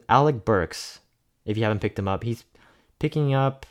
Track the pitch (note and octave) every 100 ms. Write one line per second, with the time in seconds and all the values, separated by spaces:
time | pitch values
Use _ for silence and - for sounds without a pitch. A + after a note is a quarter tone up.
0 | - B2 D3+ B2 - G2+ E2 - - -
1 | _ _ _ _ - G#2+ G#2+ G#2 G#2 -
2 | G2 F#2+ A#2 A2+ - _ _ _ _ -
3 | D3 D3+ C#3+ C3+ C3+ C3+ -